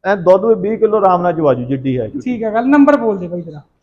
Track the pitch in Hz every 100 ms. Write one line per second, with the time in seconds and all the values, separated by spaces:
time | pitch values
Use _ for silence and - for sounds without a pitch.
0 | 185 202 175 190 226 220 196 220 220 214
1 | 190 180 175 165 151 123 123 135 135 123
2 | 110 139 254 240 220 220 254 285 277 285
3 | 226 196 175 175 165 151 _ _